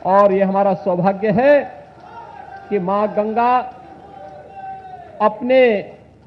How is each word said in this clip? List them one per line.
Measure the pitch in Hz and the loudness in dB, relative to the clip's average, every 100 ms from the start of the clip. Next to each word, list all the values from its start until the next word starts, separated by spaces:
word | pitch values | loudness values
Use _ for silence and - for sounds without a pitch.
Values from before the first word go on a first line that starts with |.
| 180 | 2
और | 196 202 | 4 4
ये | 190 | 4
हमारा | 190 196 202 | 0 2 0
सौभाग्य | 180 196 180 190 190 214 | 0 -2 0 0 0 0
है | 220 277 294 - - - - - - - - - - - | 2 4 4 2 -14 -20 -20 -20 -20 -20 -20 -20 -16 -6
कि | 202 | -4
मां | 180 202 214 | -2 -2 -2
गंगा | 208 214 220 240 254 247 - - - - - 784 762 - 784 762 784 762 - 698 196 | -2 -2 0 2 0 -2 -14 -20 -20 -20 -20 -20 -20 -20 -16 -14 -14 -16 -18 -16 -8
अपने | 214 214 247 262 247 202 - - - _ | -8 -6 0 2 2 0 -6 -20 -20 _